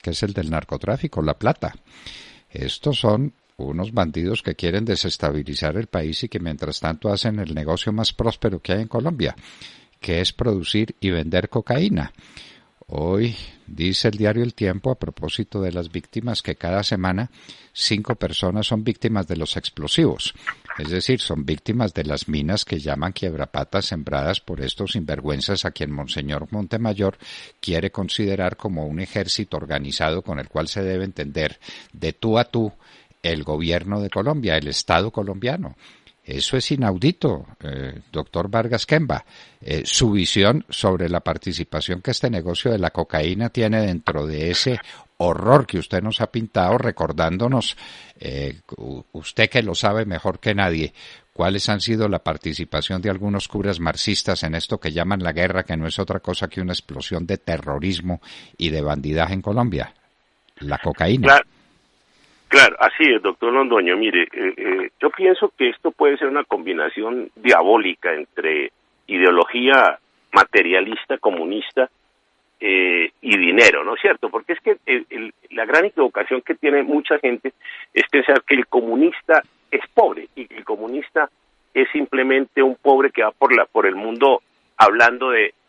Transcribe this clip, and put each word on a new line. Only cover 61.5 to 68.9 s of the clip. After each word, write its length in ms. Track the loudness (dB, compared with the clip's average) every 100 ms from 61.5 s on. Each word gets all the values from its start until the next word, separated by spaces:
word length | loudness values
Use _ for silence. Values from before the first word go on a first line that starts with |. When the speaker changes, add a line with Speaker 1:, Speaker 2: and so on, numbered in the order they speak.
| _ _ _ _ _ _ _ _ _ 4
Speaker 2:
claro, 280 | 8 8 8
así 240 | 2 4
es, 180 | 4 4
doctor 300 | 2 0 2
Londoño. 440 | 2 4 4 4 4
Mire, 260 | 4 2
eh, 320 | 0 0 -4 -2
eh, 340 | -2 -2 -2 -2
yo 100 | -2
pienso 420 | 2 4 4 2 2
que 120 | 0
esto 240 | 0 -4
puede 260 | 2 2 4
ser 100 | 0
una 160 | -2
combinación 840 | -2 -4 -2 -2 -2 -4 -4 -4 -8 -2
diabólica 760 | 4 6 8 6 4 -2 -4
entre 600 | -4 -6 -4 -2 -2 -4 _ _